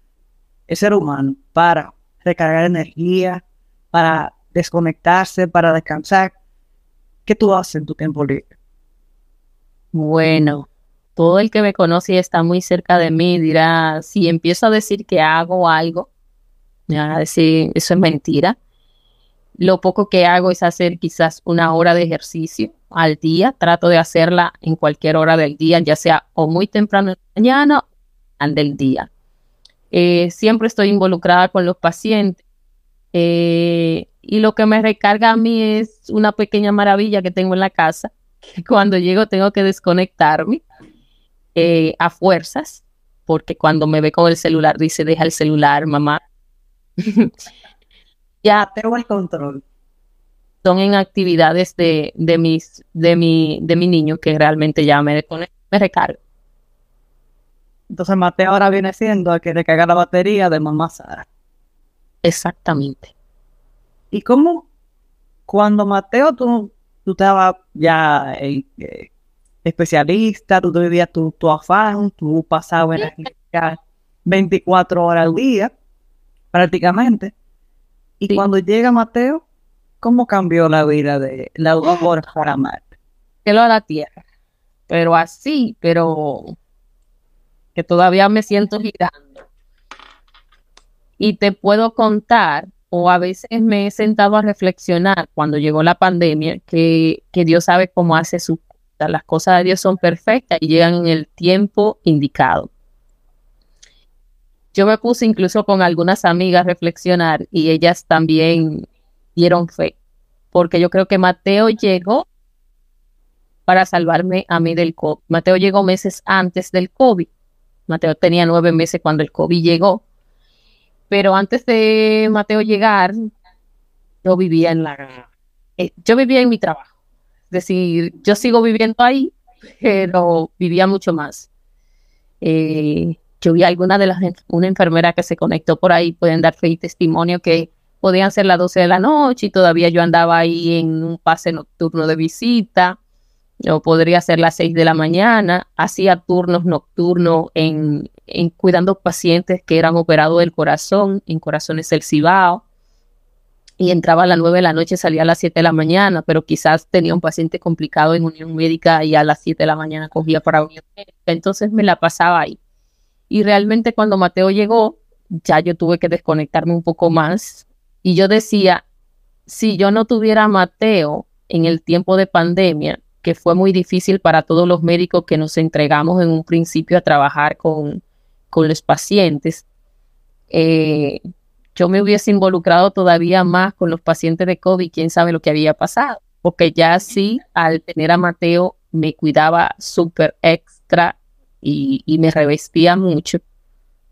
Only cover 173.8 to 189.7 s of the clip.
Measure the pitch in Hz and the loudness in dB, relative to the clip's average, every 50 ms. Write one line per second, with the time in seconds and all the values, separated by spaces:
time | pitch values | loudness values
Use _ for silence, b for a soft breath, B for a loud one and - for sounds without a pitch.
173.8 | 175 - 185 180 - - 190 196 - 170 160 156 156 - 165 165 175 175 180 170 | -2 -2 -4 -2 0 0 -2 0 2 2 2 2 0 2 0 2 4 2 2 0
174.8 | 165 170 175 170 180 - - 180 170 - 170 156 156 156 - 170 160 160 - 147 | 2 0 0 0 0 0 -2 -2 -2 0 -2 -2 -2 -2 -2 -2 -2 -2 0 -2
175.8 | 151 143 151 147 151 160 180 185 175 165 160 160 165 - 170 165 165 - - 160 | 0 0 0 0 0 0 0 2 2 2 0 -2 -2 -2 -2 -2 -2 -2 -4 -6
176.8 | 160 - 175 180 175 - 151 143 139 139 135 151 147 151 - - - 165 156 156 | -2 0 0 0 2 2 2 2 2 0 0 -2 -2 -2 -4 -4 -4 -4 -4 -2
177.8 | 147 147 - 180 - _ _ _ _ _ _ _ _ _ - 160 160 156 160 - | -6 -8 -8 -10 -16 _ _ _ _ _ _ _ _ _ -2 0 0 0 0 -4
178.8 | - - 147 147 - - 202 208 190 165 151 139 - 160 - - _ _ _ _ | -2 -2 -2 -2 -2 -2 0 2 2 2 0 -2 -6 -6 -8 -8 _ _ _ _
179.8 | _ _ _ _ _ _ _ _ _ _ _ _ _ _ - 165 160 165 160 160 | _ _ _ _ _ _ _ _ _ _ _ _ _ _ -2 0 2 2 2 2
180.8 | 156 156 151 147 147 139 - - - 175 - _ _ _ _ _ _ _ _ - | 0 0 -2 -2 -2 -4 -6 -8 -14 -18 -20 _ _ _ _ _ _ _ _ -2
181.8 | 180 175 190 196 202 202 208 208 - 220 202 196 196 190 185 175 170 190 170 175 | 0 2 2 0 2 2 0 0 2 0 0 2 2 2 0 0 0 2 4 4
182.8 | 185 196 - 202 185 180 170 170 170 170 185 185 180 170 180 180 185 202 - _ | 4 2 0 2 2 2 4 2 2 2 2 2 2 2 2 0 0 -2 -2 _
183.8 | 185 170 160 170 - 170 160 - - 165 165 175 185 180 180 - - 185 190 185 | -4 -4 -4 -4 -2 -4 -4 -2 -2 -4 -2 -2 -2 -4 -4 -2 0 0 0 0
184.8 | 185 165 - 165 160 165 - 175 170 170 165 160 - 165 151 151 156 156 156 - | -2 -6 -6 -6 -6 -2 0 0 0 0 -2 -2 -2 -2 0 0 0 0 0 -2
185.8 | 165 170 - - - 285 226 - _ _ _ _ - 175 - - 170 165 - 170 | -4 -4 -2 -4 -4 -4 -6 -12 _ _ _ _ -4 -4 0 0 0 0 2 2
186.8 | 165 165 170 185 - - - 196 196 208 226 - - _ _ 170 170 160 160 160 | 2 2 2 0 -2 -4 -4 -4 -2 -2 -4 -6 -8 _ _ -2 0 0 -2 -4
187.8 | - - - 160 156 160 170 175 180 175 170 - 175 170 170 175 180 185 - _ | -6 -8 -6 -4 0 2 2 2 0 -2 -4 -2 -2 0 2 2 0 -2 -6 _
188.8 | _ _ - 160 151 156 - - - 156 143 151 156 160 165 170 170 - | _ _ -6 -4 -4 -4 -4 -2 -4 0 2 2 2 2 2 0 0 -2